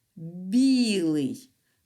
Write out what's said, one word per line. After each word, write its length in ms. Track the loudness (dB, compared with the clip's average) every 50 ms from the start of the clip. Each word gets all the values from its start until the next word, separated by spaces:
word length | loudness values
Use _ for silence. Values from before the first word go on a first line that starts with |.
| _ _ _
Білий. 1400 | -16 -14 -14 -14 -12 -6 -2 2 2 4 4 4 2 2 2 0 0 0 0 0 0 -2 -2 -4 -8 -14 _ _ _ _ _ _ _ _